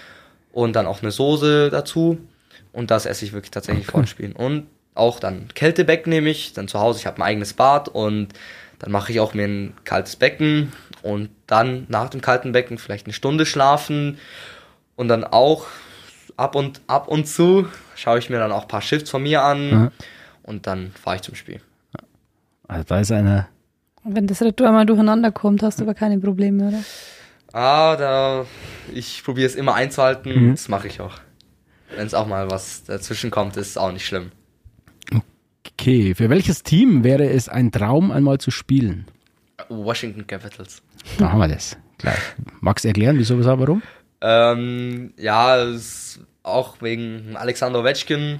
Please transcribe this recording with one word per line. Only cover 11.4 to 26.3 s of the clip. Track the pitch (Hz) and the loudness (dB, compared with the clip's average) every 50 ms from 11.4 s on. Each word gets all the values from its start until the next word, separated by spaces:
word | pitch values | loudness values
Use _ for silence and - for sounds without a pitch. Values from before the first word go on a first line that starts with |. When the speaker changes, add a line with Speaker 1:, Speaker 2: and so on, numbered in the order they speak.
| _ | _
Speaker 1:
dann | - 107 110 120 127 127 127 - 95 | 0 2 2 2 2 -2 -6 -6 -4
nach | 110 - 131 123 | -4 -4 -4 -4
dem | - 135 | -8 -4
kalten | - 127 135 131 - 131 117 | -2 0 0 0 0 0 0
Becken | 123 123 - 120 113 | 0 0 -2 -6 -12
vielleicht | - - 101 101 - | -10 -10 -12 -10 -10
eine | 107 104 | -12 -8
Stunde | - - 135 147 160 156 | -6 -2 0 0 0 0
schlafen | 151 - 147 135 139 143 147 - - 147 147 147 143 143 - - - - - - - - - - _ _ _ _ _ _ | 0 0 2 4 4 4 2 0 -2 -4 -4 -2 -4 -6 -8 -14 -20 -20 -20 -20 -20 -20 -20 -20 _ _ _ _ _ _
und | - 123 120 | -4 0 2
dann | 117 113 - | 2 2 2
auch | - - 113 131 147 156 156 - - - - - - - - - - - - _ - - - | 2 4 6 6 6 4 2 -2 -8 -18 -20 -20 -20 -20 -20 -20 -20 -20 -20 _ -14 -6 -4
ab | 131 139 - | -4 -2 -2
und, | 143 139 139 139 - - - | -2 -4 -4 -6 -12 -4 -2
ab | 127 143 - - | -2 -2 0 0
und | 156 151 147 151 | -2 -2 -2 -2
zu | - - 170 180 185 196 185 170 - - - - - | 0 4 6 6 6 6 4 2 -4 -14 -20 -20 -20
schaue | - - 117 117 120 | -6 0 0 0 0
ich | 120 - | 0 -2
mir | 123 117 | -2 -2
dann | 110 107 | -2 -2
auch | 101 104 - | -2 -4 -6
ein | - | -6
paar | - 107 | -6 -6
Shifts | - - 151 151 151 - | -4 -2 -2 -2 -2 -4
von | - 135 135 | -4 -4 0
mir | 147 151 147 135 | 0 2 4 4
an | 143 143 143 143 143 | 2 2 0 0 2
Speaker 2:
Ja. | 113 110 113 131 - - - - - - - - _ _ _ | 4 4 4 2 0 -6 -16 -20 -20 -20 -20 -20 _ _ _
Speaker 1:
und | - 107 98 - 101 | -14 -14 -10 -8 -6
dann | 92 92 92 95 98 - | -6 -6 -8 -10 -14 -10
fahre | - 87 90 | -6 -6 -6
ich | 90 - | -6 -8
zum | - - | -12 -16
Spiel. | - - - - - - _ _ _ _ _ - - - _ _ _ _ _ _ _ _ _ _ _ _ - | -18 -16 -16 -18 -18 -18 _ _ _ _ _ -18 -18 -18 _ _ _ _ _ _ _ _ _ _ _ _ -10
Speaker 2:
Also | 87 82 80 | -8 -8 -4
da | - 90 98 | -2 0 0
ist | 104 98 | 0 2
eine | 117 104 104 98 101 98 92 - _ _ _ _ _ _ _ _ _ _ - | 2 2 4 4 4 2 0 -2 _ _ _ _ _ _ _ _ _ _ -10
Speaker 3:
Und | 220 196 | -6 -2
wenn | 220 202 196 | -2 0 0
das | 196 - 233 | 0 0 0
Ritual | 226 196 - 254 226 | 0 2 4 4 6
mal | 220 220 214 | 6 6 6
durcheinander | 214 226 208 214 214 214 226 233 220 | 6 6 4 4 4 4 4 2 0
kommt, | 208 - - 208 202 208 214 | 0 0 2 2 2 2 2
hast | 214 - - | 0 -2 -2
du | 220 | -4
aber | 214 202 | -4 -4
keine | - 220 214 208 196 | -2 -2 0 0 0
Probleme, | 190 202 | 0 0